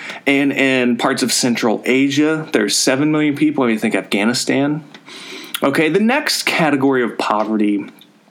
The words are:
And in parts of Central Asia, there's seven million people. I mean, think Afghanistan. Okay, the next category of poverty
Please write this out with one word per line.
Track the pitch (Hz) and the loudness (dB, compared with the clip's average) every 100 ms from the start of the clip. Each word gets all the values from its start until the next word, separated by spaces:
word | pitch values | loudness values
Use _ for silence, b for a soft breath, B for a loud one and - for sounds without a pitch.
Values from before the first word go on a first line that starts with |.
| B B | B B
And | - 139 139 | 0 2 2
in | - 135 131 123 113 | 0 2 2 2 0
parts | 135 127 | 0 0
of | 120 | -2
Central | - 127 113 117 101 | 0 0 0 0 0
Asia, | - 131 139 135 151 156 151 | 2 2 2 2 2 0 0
there's | 120 104 - | 0 0 0
seven | - 131 151 | 0 2 2
million | 151 151 | 2 0
people. | 139 151 139 | 0 0 2
I | 120 | 0
mean, | 107 | 0
think | 110 98 | 0 -2
Afghanistan. | - 101 110 123 - 131 143 156 - - B B B B B B | -2 0 0 0 0 0 0 -2 -8 -20 B B B B B B
Okay, | 139 143 156 | -2 0 2
the | 190 | 2
next | 220 285 294 - | 2 2 0 -4
category | - - 156 139 139 131 | -2 0 2 2 2 2
of | 113 - | 0 -2
poverty | - 107 107 107 104 101 98 - - _ _ | -2 -2 0 0 0 0 -6 -16 -20 _ _